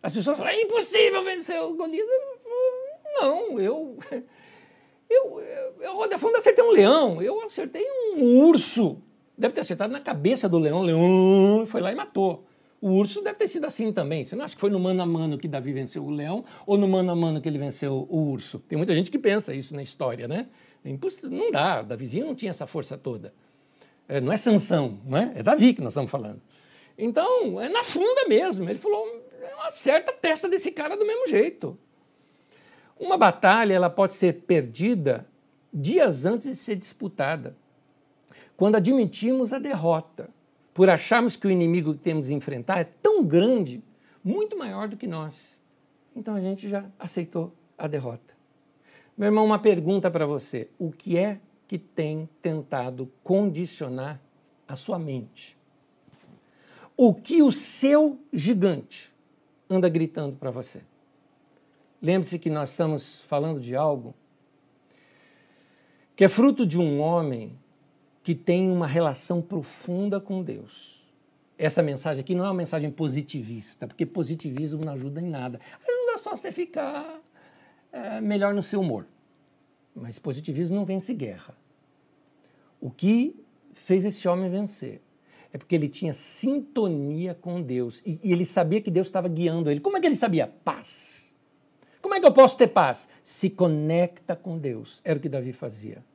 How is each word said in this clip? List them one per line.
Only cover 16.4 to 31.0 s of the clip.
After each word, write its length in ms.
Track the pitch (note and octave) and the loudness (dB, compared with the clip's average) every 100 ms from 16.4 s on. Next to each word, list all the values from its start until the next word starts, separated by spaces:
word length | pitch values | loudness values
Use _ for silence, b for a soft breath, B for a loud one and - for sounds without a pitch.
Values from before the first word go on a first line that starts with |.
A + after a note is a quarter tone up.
| B B - | B B 0
ou 120 | G3+ | 4
no 80 | G3+ | 4
mano 240 | F#3+ F3+ | 4 2
a 60 | F3 | 2
mano 240 | E3 D#3 | 0 0
que 80 | D#3 | -4
ele 100 | D3 | -4
venceu 480 | C#3+ - C#3+ C3+ - | -6 -6 -4 -4 -2
o 220 | D#3+ D3+ | -2 -2
urso? 280 | C3+ - - | -4 -8 -16
Tem 160 | _ D3+ | _ -4
muita 180 | F3 | 0
gente 160 | C3+ F3+ | 0 0
que 80 | C#4 | 0
pensa 340 | A3 G#3 - | 2 0 -2
isso 220 | C3+ C3+ | -10 -10
na 80 | D3 | -12
história, 460 | C3+ - C3 A#2+ A#2+ | -12 -6 -6 -4 -6
né? 180 | E3+ B3+ b b b | -6 -8 b b b
É 40 | C3+ | -12
impossível, 420 | C3+ F#4 - C4+ | -8 -8 -8 -10
não 200 | C4+ A4+ | -4 -2
dá, 320 | C#3+ E3+ C#3+ | 0 0 -2
Davizinho 440 | A2 A#2 B2+ D3+ D#4 | -4 -10 -6 -6 -6
não 80 | |
tinha 160 | C4 A3 | -8 -8
essa 160 | E3+ D3 | -8 -8
força 300 | D#3+ C3+ C3+ | -8 -10 -10
toda. 380 | C3+ A2+ F2 _ b b b b b b - | -10 -10 -14 _ b b b b b b -6
É, 120 | C#3+ | -4
não 120 | B2+ | -2
é 40 | G#3 | 0
Sansão, 640 | A#3+ G#3 - E3+ C3 G2+ | 4 2 4 0 0 -6
não 140 | B2+ C#3+ | -2 0
é? 140 | B3 - | 0 0
É 60 | |
Davi 320 | - C#4+ B3 | 2 6 6
que 80 | - | 6
nós 100 | B2 | -4
estamos 180 | D3 C3 | -4 -4
falando. 300 | C#3 G#2 G#2 _ b b b b - | -6 -10 -14 _ b b b b -6
Então, 640 | A3+ A#3 G4 B4+ D4+ F#3+ | -2 0 2 2 0 -4
é 80 | B3 | -2
na 140 | A4 | -2
funda 440 | B4 - G#4 C5 A#4 | -2 0 2 2 4
mesmo. 400 | A3+ F#4 G3 F3 | 4 4 -4 -4
Ele 100 | - | -4
falou, 280 | G#4 G#4 A4 A#4 - - C4 - D#4+ | -2 -2 -4 -10 -18 -18 -16 -10 -10
"Acerta 440 | - - D#4 - | -2 2 2 0
a 40 | |
testa 340 | B4+ E4 D#4 F#4+ | -4 -2 0 0
desse 220 | F#4 F#4+ | -2 -2
cara 260 | E4 D4+ | -6 -8
do 100 | G#4 | -2